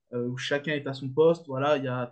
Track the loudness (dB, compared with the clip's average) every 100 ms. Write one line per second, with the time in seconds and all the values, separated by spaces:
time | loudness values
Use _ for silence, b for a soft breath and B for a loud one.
0 | _ -6 -4 -4 -2 -2 -2 -4 -4 -6
1 | -2 4 4 4 -2 -2 2 2 0 -4
2 | -6